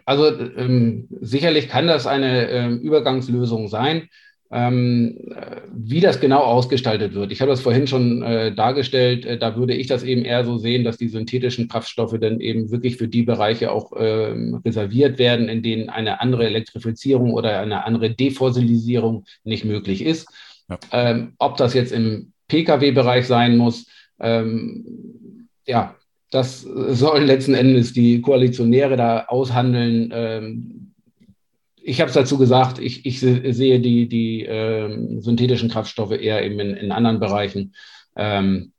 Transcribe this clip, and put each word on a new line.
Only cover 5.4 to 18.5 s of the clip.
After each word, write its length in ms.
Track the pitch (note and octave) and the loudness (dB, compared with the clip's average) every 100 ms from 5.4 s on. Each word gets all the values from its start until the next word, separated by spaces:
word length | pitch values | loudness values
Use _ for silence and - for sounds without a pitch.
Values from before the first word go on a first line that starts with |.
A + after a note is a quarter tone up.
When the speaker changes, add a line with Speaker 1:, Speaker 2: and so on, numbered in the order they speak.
| - - - | -14 -16 -14
Speaker 1:
wie 280 | - A2 D#3 | -12 -4 2
das 180 | F#3+ - | 4 4
genau 220 | C#3 C#3 | 4 4
ausgestaltet 720 | B2+ A#2+ B2 C3 A#2+ G#2+ G#2 | 4 2 2 0 0 -2 -2
wird, 180 | G2 G2+ | -4 -6
ich 100 | G2+ | -2
habe 80 | C3+ | 0
das 120 | B2+ | 0
vorhin 260 | B2+ A#2+ C#3+ | 2 2 2
schon, 340 | C3 A#2+ A#2+ | 2 2 0
äh, 320 | A#2 A#2 A2 | 0 -2 -2
dargestellt, 720 | G2 A2+ C#3 C3 C3 B2 A#2+ A#2+ | 0 0 0 0 2 2 0 -4
äh, 140 | A#2 | -4
da 160 | A2+ A2 | -4 -2
würde 180 | B2+ | -2
ich 140 | B2 C3 | -2 -2
das 160 | B2+ | -4
eben 200 | B2 B2+ | 0 -2
eher 200 | A#2 A#2+ A#2+ | 0 0 0
so 120 | A#2 | -2
sehen, 260 | A2+ B2 | -2 0
dass 140 | A#2 A2+ | -2 -4
die 100 | A2+ | -6
synthetischen 600 | A2 A2+ B2+ B2 A#2+ A#2 | -6 -6 -2 -2 -4 -4
Kraftstoffe 500 | A2+ - - G#2+ A2 | -6 -6 -6 -4 -2
dann 220 | G#2+ A#2 | -2 -2
eben 280 | A2+ A2+ G#2+ | -4 -4 -4
wirklich 280 | A#2+ B2 A#2 | -4 -4 -4
für 100 | A2+ | -2
die 160 | A#2 | 0
Bereiche 480 | A#2 A2 G#2 A2+ A2+ | 0 2 0 0 -2
auch, 220 | G#2 - - | -4 -6 -4
ähm, 640 | A2 A2 A2 A2+ A#2 A#2+ A#2 | -2 0 -2 -4 -6 -4 -4
reserviert 520 | G#2+ G2 A#2 C#3+ B2+ | -2 -2 2 2 4
werden, 280 | B2 A#2+ A2+ | 2 2 0
in 160 | A2+ | -2
denen 260 | A2+ A2+ A2 | -2 -4 -4
eine 300 | A2 A2 F#2+ | -6 -4 -2
andere 260 | B2 A#2+ A2+ | 0 0 0
Elektrifizierung 880 | A2 A2 - A2+ A2+ C3+ C3 A#2+ | -2 -6 -8 -8 -4 0 2 2
oder 260 | A2+ A2+ G2 | 0 0 -2
eine 260 | G#2 G2+ A2 | -2 -4 -2
andere 260 | A#2 A2+ | 0 0
Defossilisierung 1120 | A2+ C3 C3+ C3 | 0 -2 0 0